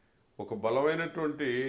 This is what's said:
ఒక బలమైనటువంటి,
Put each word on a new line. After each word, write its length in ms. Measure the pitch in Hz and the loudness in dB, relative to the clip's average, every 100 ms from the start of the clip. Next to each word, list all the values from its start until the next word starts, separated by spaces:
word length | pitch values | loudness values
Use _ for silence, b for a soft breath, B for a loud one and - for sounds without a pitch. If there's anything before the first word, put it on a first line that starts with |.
| b b b - | b b b -12
ఒక 140 | 104 110 | -8 -2
బలమైనటువంటి, 840 | 107 127 147 165 165 170 156 143 139 123 | 2 4 4 2 -2 -2 -4 0 0 0